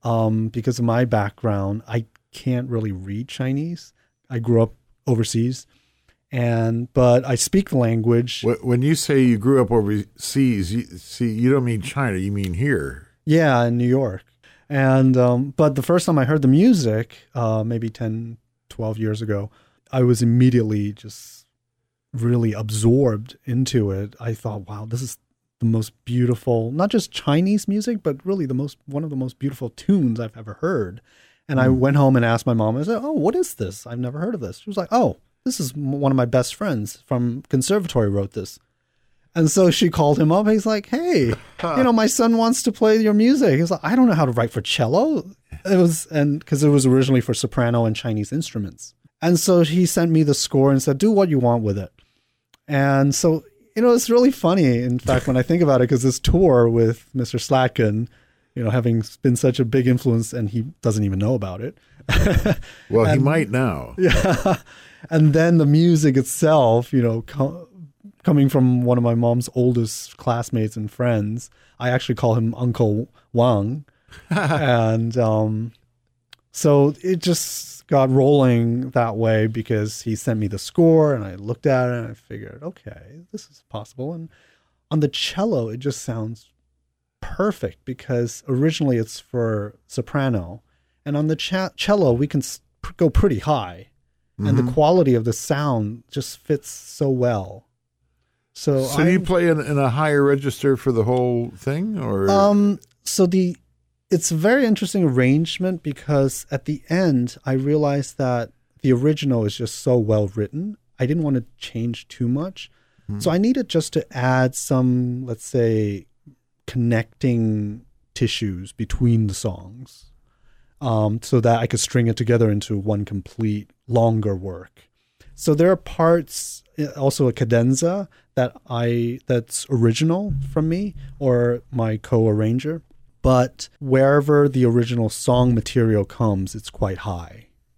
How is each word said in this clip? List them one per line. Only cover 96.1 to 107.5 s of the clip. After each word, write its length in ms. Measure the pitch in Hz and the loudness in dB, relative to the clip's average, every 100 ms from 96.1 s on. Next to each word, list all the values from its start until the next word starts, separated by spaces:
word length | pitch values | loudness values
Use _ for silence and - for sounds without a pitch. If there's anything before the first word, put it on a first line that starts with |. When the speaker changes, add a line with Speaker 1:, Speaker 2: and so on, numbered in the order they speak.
Speaker 1:
just 280 | - 131 - | -10 -10 -14
fits 300 | _ 147 - | _ -6 -6
so 400 | - - - 139 | -20 -20 -6 -2
well. 600 | 131 123 110 92 98 _ _ _ _ _ _ _ _ _ | 0 0 -2 -6 -16 _ _ _ _ _ _ _ _ _
So 320 | - - 135 | -8 -2 0
Speaker 2:
So 200 | 131 139 | 0 0
do 60 | 165 | 2
you 80 | 185 | 2
Speaker 1:
I 20 | |
Speaker 2:
play 240 | 185 185 175 | 2 0 2
in, 120 | 156 | 0
in 180 | 139 147 | 0 0
a 120 | 139 | 0
higher 340 | 123 156 143 | 0 2 4
register 520 | 139 139 139 - 143 131 | 4 2 -2 -2 0 0
for 140 | - | 0
the 140 | 117 | 0
whole 480 | 107 127 123 120 120 120 | 0 0 0 -2 -4 -8
thing, 420 | - 147 208 208 | -6 -4 -4 -6
or? 280 | 123 98 196 | -4 -2 2
Speaker 1:
Um, 520 | 196 202 202 202 202 _ _ | 4 4 4 2 -2 _ _
so 220 | - - 185 | -8 0 2
the 300 | 190 180 - _ _ _ _ _ | 2 0 -4 _ _ _ _ _
it's 160 | 180 - | -2 0
a 60 | 160 | 0
very 280 | 185 254 | 2 2
interesting 380 | 247 208 196 202 | 2 0 0 0
arrangement 800 | 165 127 127 143 165 - 185 180 | 0 2 2 2 0 -4 -4 -4
because 640 | 156 135 - 143 135 - - | -8 -10 -2 0 0 -2 -8
at 180 | 143 - | -8 -6
the 180 | 151 - | -10 -4
end, 480 | 170 185 135 120 - | 0 2 2 -2 -6
I 100 | - | -4